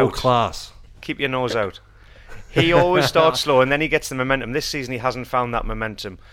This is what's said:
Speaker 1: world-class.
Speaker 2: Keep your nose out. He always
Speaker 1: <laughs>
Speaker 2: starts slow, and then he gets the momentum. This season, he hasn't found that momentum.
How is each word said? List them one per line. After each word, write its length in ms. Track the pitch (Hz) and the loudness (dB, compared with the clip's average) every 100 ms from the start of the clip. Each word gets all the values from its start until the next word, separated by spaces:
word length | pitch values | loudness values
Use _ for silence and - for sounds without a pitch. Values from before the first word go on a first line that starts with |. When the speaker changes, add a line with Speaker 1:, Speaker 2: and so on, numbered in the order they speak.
Speaker 1:
world-class. 680 | 135 - 127 120 104 - - - - - | 4 2 2 2 2 -4 -14 -20 -20 -14
Speaker 2:
Keep 180 | - - | -12 -6
your 80 | 139 | -4
nose 260 | 131 123 117 | -2 -2 -2
out. 240 | 98 - - - - - - - - | -4 -6 -18 -20 -20 -20 -18 -16 -4
He 200 | - 165 | 0 4
always 320 | 170 175 180 135 | 4 4 4 2
Speaker 1:
<laughs> 80 | |
Speaker 2:
starts 260 | 165 160 156 | 4 4 2
slow, 220 | 151 131 | 2 4
and 100 | 131 | 4
then 80 | 143 | 2
he 80 | 156 | 0
gets 220 | 151 - | 0 -2
the 60 | 131 | -4
momentum. 360 | 127 135 113 | -2 -2 -2
This 140 | 135 - | -4 -4
season, 260 | 151 123 | -6 -6
he 80 | 123 | -4
hasn't 260 | 127 123 120 | -4 -4 -4
found 260 | 127 123 | -2 -2
that 120 | 117 107 | -4 -4
momentum. 540 | 110 110 101 101 95 - | -6 -8 -8 -12 -14 -20